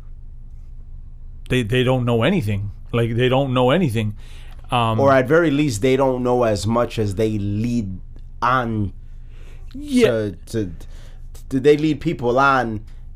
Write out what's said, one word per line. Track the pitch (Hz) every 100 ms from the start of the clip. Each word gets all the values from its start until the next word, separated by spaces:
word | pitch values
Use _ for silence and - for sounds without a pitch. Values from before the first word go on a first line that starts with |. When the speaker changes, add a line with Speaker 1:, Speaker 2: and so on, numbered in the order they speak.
| - - - - - - - - - - - - - - -
Speaker 1:
they, | 127
they | 107 127
don't | 123 131 120
know | 117
anything. | 127 196 107 104 101 - -
Like, | 117 117 117
they | 127
don't | 127 139
know | 123 127
anything. | 160 160 110 107 - - - - - -
Um, | 123 113 110
Speaker 2:
Or | 139
at | 135 123
very | 165 165
least, | 139 151 101
they | 131 131
don't | 135 127
know | 123 123
as | 117 104 101
much | 117 120 113
as | 104 95
they | 110 107
lead | 101 104 120 120 101 92 - - - -
on | 120 127 117 110 98 - - - - - - - -
Speaker 1:
Yeah. | 262 294 254 220
Speaker 2:
to, | 113 107 - -
to, | 113 95 82 - - - - - - -
to, | 135
they | 139 151
lead | 156 143
people | 165 139 123 123
on | 139 131 117 107 - - -